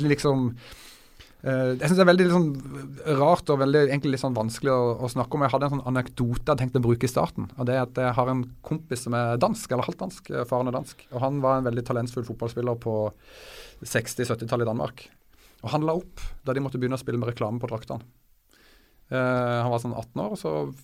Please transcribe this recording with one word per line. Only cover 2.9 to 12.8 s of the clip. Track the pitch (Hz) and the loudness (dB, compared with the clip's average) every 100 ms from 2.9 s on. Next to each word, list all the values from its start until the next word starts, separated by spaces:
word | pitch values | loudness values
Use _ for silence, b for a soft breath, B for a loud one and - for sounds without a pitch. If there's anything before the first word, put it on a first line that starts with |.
| 139 156 135 | -6 0 4
rart | 147 175 - | 6 4 4
og | 143 | 2
veldig, | 135 151 139 | 4 6 4
egentlig | 143 143 | 2 0
litt | 131 | 0
sånn | 135 117 | 0 0
vanskelig | 110 113 143 | -2 -2 0
å, | 127 120 113 | 2 2 0
å | 123 | -2
snakke | 131 120 120 | -2 -2 0
om. | |
Jeg | 139 135 | 2 2
hadde | 139 | 0
en | 143 | -2
sånn | 127 | -2
anekdote | 127 123 - 120 120 - | -2 -2 -2 -2 0 0
jeg | 147 | 0
tenkte | 127 127 | 0 2
å | 117 | 4
bruke | 120 123 | 2 2
i | |
starten, | - 160 - 98 - | 0 0 -2 -8 -4
og | 123 | 0
det | 131 | 0
er | 127 | 0
at | 127 127 | -2 0
jeg | 120 | 2
har | 127 | 2
en | 131 120 - | 0 -4 -8
kompis | - 156 160 123 120 | -8 -6 -4 -6 -2
som | 120 | 0
er | 120 120 | 0 2
dansk, | 185 202 - | 2 0 -4
eller | 123 - | -4 -4
halvt | - 185 | -6 -10
dansk, | - - | -10 -8
eh, | 139 123 | -6 -2
faren | 123 127 | -2 0
er | 123 | -4
dansk, | - - - | -8 -16 -12
og | 123 135 | -4 -2
han | 143 | 0
var | 131 131 | 2 2
en | 127 | 0
veldig | 120 117 | -2 -2
talentfull | 120 123 123 113 | -2 -4 -6 -8
fotballspiller | 107 117 123 123 | -6 -6 -4 -4
på | 120 | -4